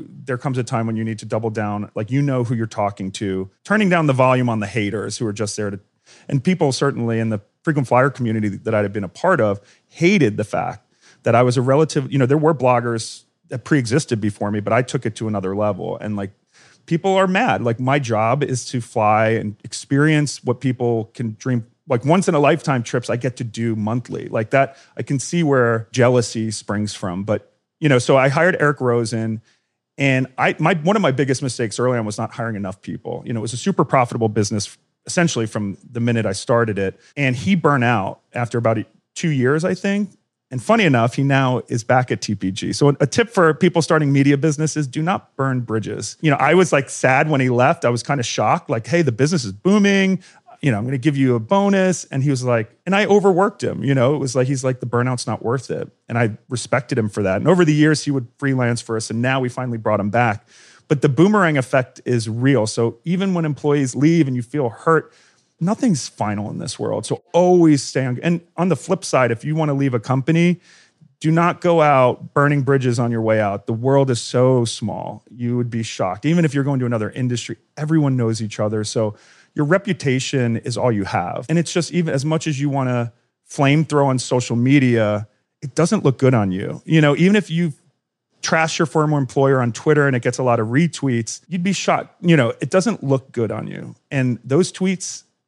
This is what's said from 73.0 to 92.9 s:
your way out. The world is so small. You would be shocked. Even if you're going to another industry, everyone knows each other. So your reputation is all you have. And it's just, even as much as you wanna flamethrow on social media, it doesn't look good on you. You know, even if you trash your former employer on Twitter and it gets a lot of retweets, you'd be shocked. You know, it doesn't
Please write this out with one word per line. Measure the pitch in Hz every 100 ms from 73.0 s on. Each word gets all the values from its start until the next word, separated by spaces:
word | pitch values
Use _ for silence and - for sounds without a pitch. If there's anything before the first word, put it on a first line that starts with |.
| 120
your | 117
way | 110 110
out. | 104 101 -
The |
world | 113 127 139 135
is | 117
so | - 123 127 127
small. | 117 - 107 87 85 104 -
You | 120 120 123
would | 120
be | 113
shocked. | 113 - 98 92 143
Even | 175
if | 160
you're | 139
going | 139 139
to | 123
another | 117 107
industry, | - 127 120 - 117 _ -
everyone | 147 160 143 127
knows | 113 113
each | 110 -
other. | 107 107
So | 107 123 110 104 _ _ _
your | -
reputation | 147 190 - 175 143 131 - 139 120 113
is | - 113
all | 127
you | 107
have. | 95 104 87 - 127
And | 165
it's | 160
just, | 180 165
even | 170 165
as | 135
much | 143 160 165
as | 135
you | 143
wanna | 139 131 123 117 - _ _ _
flamethrow | - 139 147 156 147 139
on | 127
social | - 127 123 117
media, | 127 143 131 117 107 104 110 _ _ _
it | 143 -
doesn't | 170 202
look | 151 127
good | 131
on | 117 98
you. | 92 - -
You | - 160
know, | 147 143
even | 175 214
if | -
you | 165 175 - _ _ _ _ _ _
trash | - 165 160 -
your | 165
former | 160 151 147
employer | 131 - 135 135
on | 120
Twitter | 107 - 151 143
and | 127
it |
gets | 123 123
a |
lot | 127 117
of | 110
retweets, | 127 170 - 139 120 110 - -
you'd | 180
be | 175
shocked. | 185 - 160 - _
You | 175 160
know, | 117 -
it | 135
doesn't | 190 226